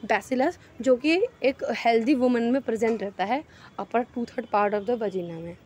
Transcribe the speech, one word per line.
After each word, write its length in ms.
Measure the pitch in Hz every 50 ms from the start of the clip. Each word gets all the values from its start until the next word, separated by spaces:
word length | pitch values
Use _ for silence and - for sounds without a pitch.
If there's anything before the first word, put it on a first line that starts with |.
| - 202
bacillus, 500 | 233 202 - - 262 247 254 349 359 - - - - -
जो 160 | 226 262 254
कि 240 | 240 - 302 330 359 427 494 - -
एक 220 | - 269 269 - - - 233 -
हेल्दी 360 | - 233 233 226 226 226 302
वुमन 280 | 247 247 247 247 233
में 180 | 226 233 247 277
प्रेजेंट 400 | 254 - 226 208 226 226 233 214
रहता 220 | 196 202 196 - 180
है 200 | 196 240 285 311 - - - - - - -
upper 240 | 202 - - 226 247
two 220 | - - 247 240
third 200 | - - - 226
part 240 | - - 208 208 208
of 100 | 202 208
the 160 | 202 196 247
vagina 420 | 226 220 202 190 190 175 170 165 165
में 160 | 165 170 170 - _